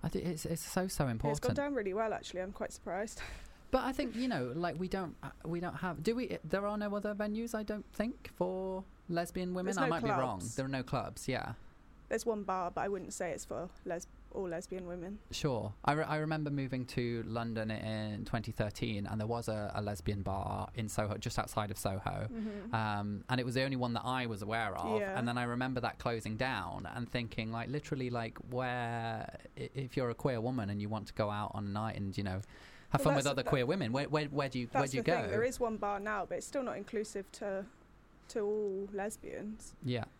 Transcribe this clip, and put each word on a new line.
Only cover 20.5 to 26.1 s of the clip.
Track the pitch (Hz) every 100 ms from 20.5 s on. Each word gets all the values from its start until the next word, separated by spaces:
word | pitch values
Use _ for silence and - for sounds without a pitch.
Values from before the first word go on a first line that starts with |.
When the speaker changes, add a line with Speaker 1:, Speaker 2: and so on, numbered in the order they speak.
| 98 98
Speaker 1:
in | - 107
Soho, | - 107 104
just | 117 117
outside | 104 - 104
of | 101
Soho. | 101 98 - 95 104
Speaker 2:
Mm-hmm. | 226 214 208 196
Speaker 1:
Um, | 117 110 104 104 101 -
and | 127
it | 123
was |
the | 123
only | 135 131
one | 123
that | 117
I | 123 127 120
was | 104
aware | 101 113 110 92
of. | 85 220
Speaker 2:
Yeah. | 196 190
Speaker 1:
And | 120
then | 120
I |
remember | 120 120 127 127
that | 113 -
closing | 123